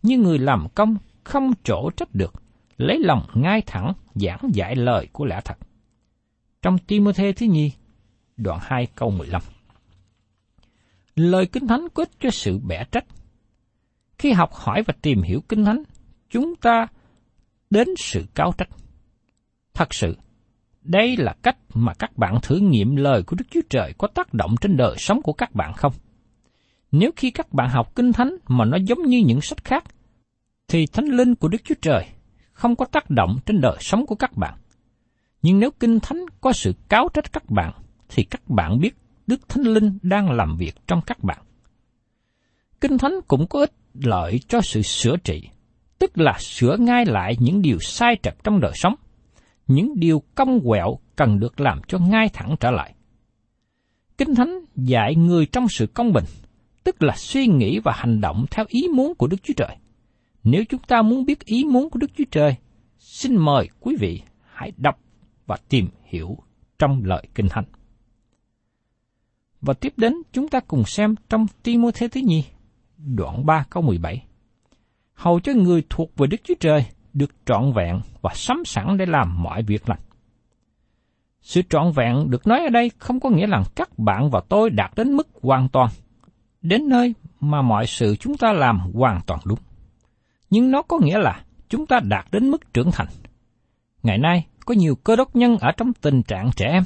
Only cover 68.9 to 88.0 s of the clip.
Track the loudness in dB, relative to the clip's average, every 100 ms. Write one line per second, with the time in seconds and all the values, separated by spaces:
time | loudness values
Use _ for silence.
68.9 | _ _ _ _ _ _ _ -4 -4 -4
69.9 | 0 0 0 -6 -6 -2 -4 -2 -2 -2
70.9 | 0 0 0 _ -2 -2 -4 -2 2 2
71.9 | 0 -4 -2 0 0 -2 -12 _ _ _
72.9 | _ -8 -6 -6 -4 0 0 0 -2 0
73.9 | 0 -4 -10 -14 _ _ _ _ _ _
74.9 | _ _ _ 0 0 2 2 4 4 0
75.9 | -6 -6 0 0 0 -4 -2 2 2 0
76.9 | -8 _ -4 -4 _ -2 0 2 0 -2
77.9 | -4 -8 -6 -6 -6 -4 -4 -4 -6 -2
78.9 | 0 0 0 0 -2 -4 -4 -2 -2 -2
79.9 | -6 -8 _ _ _ _ _ _ _ _
80.9 | _ _ _ _ _ -4 -2 2 2 2
81.9 | 2 2 0 0 0 2 2 2 2 0
82.9 | -4 -6 -4 2 2 2 0 -2 -4 -8
83.9 | -2 -2 0 0 0 0 2 2 0 -2
84.9 | -2 0 0 -2 _ 0 2 2 2 0
85.9 | 0 -20 _ _ _ _ _ 0 0 4
86.9 | 4 2 -2 -14 _ -2 2 2 2 0
87.9 | 0